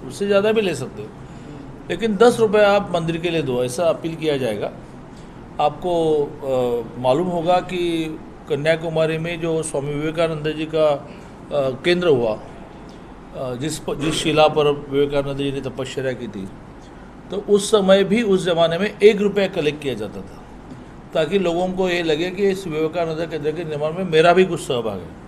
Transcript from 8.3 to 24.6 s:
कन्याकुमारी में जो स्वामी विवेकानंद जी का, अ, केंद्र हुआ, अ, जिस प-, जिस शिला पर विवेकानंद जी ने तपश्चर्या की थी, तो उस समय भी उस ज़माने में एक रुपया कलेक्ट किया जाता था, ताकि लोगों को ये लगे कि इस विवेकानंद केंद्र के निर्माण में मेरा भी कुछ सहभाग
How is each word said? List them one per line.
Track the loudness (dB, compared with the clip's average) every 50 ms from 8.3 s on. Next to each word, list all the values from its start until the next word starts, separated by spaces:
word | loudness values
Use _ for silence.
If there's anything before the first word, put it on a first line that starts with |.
| -20 -20 -6 -4
कन्याकुमारी | -4 0 2 2 0 2 0 -4 0 0 0 0 0
में | -2 -4 -4 -4 -4
जो | -2 -2 -2 -2 -2
स्वामी | -2 -4 -4 -4 -2 -4
विवेकानंद | -4 -4 -4 0 0 0 0 0 -2 -4 -4 -4
जी | -4 -6
का, | -2 0 2 4 4
अ, | 2 0 -4 -12 -16 -18 -18 -18 -18 -18 -12 -4 -2
केंद्र | 0 0 0 -2 0 2 2 2 4 4
हुआ, | 4 4 4 4 0 -2 -4 -8 -16 -18 -18 -18 -18 -18 -20 -20 -20 -20 -20 -20 -20 -20 -20 -20 -16 -12
अ, | -8 -8 -8 -6
जिस | -6 -6 -6 -6 -6
प-, | -6 -6 -6 -2
जिस | -2 -2 -2
शिला | 0 -2 0 4 6 4
पर | 6 6 4 2 2 2 0 -4 -2
विवेकानंद | 0 2 2 2 2 -2 -2 -2 -4
जी | -4 -4 -4
ने | -4 -4
तपश्चर्या | -6 -8 -6 -6 -8 -6 -6 -4 -4 -4 -4
की | -4 -8
थी, | -10 -10 -10 -10 -10 -12 -16 -18 -18 -20 -20 -20 -18 -18 -18 -20 -20 -20 -20 -12 -8
तो | -8 -6 2 4
उस | 4 4 4 4
समय | 2 4 6 6 6 6 6
भी | 4 2 2
उस | 4 4 2 2 4
ज़माने | 2 4 4 4 2 2
में | 0 -2 -2 0 8 8
एक | 8 8 8
रुपया | 2 2 2 2 0
कलेक्ट | 0 0 0 0 0 -2 0
किया | -4 -4 -4
जाता | -4 -6 -8 -8 -10
था, | -12 -12 -16 -18 -18 -18 -18 -18 -16 -16 -16 -16 -16 -18 -18 -18 -18 -4 0
ताकि | 0 0 2 2 2
लोगों | 2 2 2 2 0
को | 0 0 0 0 2
ये | 2 0 2
लगे | 0 0 0 0 -2
कि | 0 0 2 2
इस | 2 0 -4
विवेकानंद | -4 -2 0 0 0 0 0 -2 -2 -2 -4 -4 -4
केंद्र | -4 -2 -2 -2
के | -2 -2 -6
निर्माण | -6 -4 -2 -2 -2 -2
में | -4 -4
मेरा | 2 4 6 8 8 8
भी | 8 6
कुछ | 4 2
सहभाग | -6